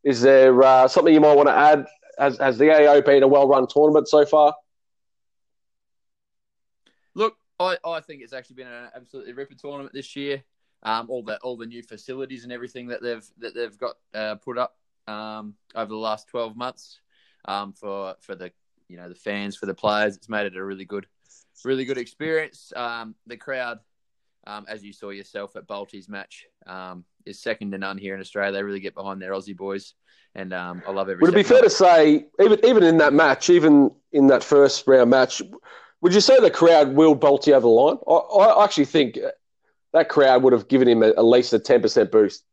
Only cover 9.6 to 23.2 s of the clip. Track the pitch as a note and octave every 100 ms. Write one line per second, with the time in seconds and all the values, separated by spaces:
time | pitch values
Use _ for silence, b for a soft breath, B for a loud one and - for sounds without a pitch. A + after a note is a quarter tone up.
9.6 | C#3+ C#3+ C#3 C3+ C3+ C#3+ C#3+ C#3 _ _
10.6 | _ _ G#2+ A2+ A#2 B2+ A2 B2+ B2+ A#2+
11.6 | A#2 A#2+ A#2+ G#2+ - C3 C3 C3 B2 B2
12.6 | B2 B2+ A#2+ A#2+ A#2+ A#2 G#2 _ A2+ G2
13.6 | A#2 G2+ B2 - _ G#2+ G#2+ G#2+ - A#2+
14.6 | B2 _ _ _ - G#2+ G#2+ G#2+ G#2+ G#2
15.6 | _ A2+ G#2+ A2 A2 G#2+ _ B2 A2+ A2
16.6 | B2 - _ _ _ _ _ _ - G2+
17.6 | G2+ F#2+ G#2 G2 F#2+ F#2 _ F#2 F2+ _
18.6 | _ _ _ F2+ F2+ F2+ G#2+ G2+ G2+ G2
19.6 | G2 F#2+ G#2+ G#2 G#2+ G2 _ G#2+ G#2 F#2
20.6 | G2 F#2+ F#2 G2+ F#2+ _ _ _ _ _
21.6 | B2 C3 B2+ C3 A#2 _ D#3 D#3+ D#3 _
22.6 | _ - A#2+ A#2 A2 G#2+